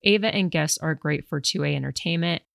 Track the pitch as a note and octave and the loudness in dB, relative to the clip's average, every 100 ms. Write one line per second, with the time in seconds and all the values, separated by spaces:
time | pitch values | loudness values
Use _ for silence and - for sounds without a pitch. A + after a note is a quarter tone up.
0 | G3 G#3 A3 G3+ F#3 D#3+ D#3 - D#3+ C#3+ | 4 4 2 2 2 2 0 0 -2 -2
1 | D3+ D3 - D3 - D3+ D3 C#3+ C3+ - | -2 -2 -2 -4 -2 -2 0 0 -4 -4
2 | F3 E3+ E3+ E3+ _ | -2 0 0 -2 _